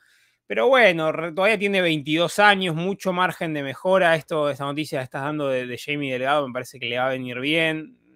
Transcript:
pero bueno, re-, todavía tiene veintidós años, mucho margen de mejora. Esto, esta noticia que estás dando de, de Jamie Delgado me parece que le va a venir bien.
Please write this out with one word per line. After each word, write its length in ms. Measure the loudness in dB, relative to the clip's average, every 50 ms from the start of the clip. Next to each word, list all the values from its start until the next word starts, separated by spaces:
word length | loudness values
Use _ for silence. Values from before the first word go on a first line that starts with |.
| _ _ _ _ _ _ _ _ _
pero 220 | _ -2 0 2 4
bueno, 440 | 4 6 6 6 4 4 0 -2 -2
re-, 200 | -2 -6 -6 -2
todavía 260 | 0 2 2 2 2
tiene 240 | 0 0 0 2 2
veintidós 560 | 2 0 0 0 0 0 0 0 0 2 4
años, 360 | 6 6 6 4 2 -2 -2
mucho 380 | -2 -2 -4 -4 -4 -4 -4 0
margen 400 | 0 0 0 0 -4 -6 -4 -4
de 100 | -4 -6
mejora. 540 | -6 -8 -4 0 2 4 4 4 4 4
Esto, 320 | 2 0 -2 -2 0 0 0
esta 160 | -2 -2 -4
noticia 340 | -6 -4 -4 -4 -4 -4 -6
que 60 | -6
estás 200 | -6 -8 -6 -6
dando 240 | -4 -4 -2 -2 0
de, 180 | 0 -2 -2
de 120 | -4 -8 -10
Jamie 340 | -6 -6 -6 -4 -4 -4 -4
Delgado 360 | -2 0 2 2 2 0 -2
me 60 | -4
parece 260 | -8 -8 -8 -12 -10
que 60 | -8
le 100 | -4 -2
va 120 | -2 0 -2
a 20 |
venir 280 | -2 -4 -6 -8 -8 -6
bien. 600 | -2 0 2 2 2 0 0 -2 -6 -10 -16 _ _ _ _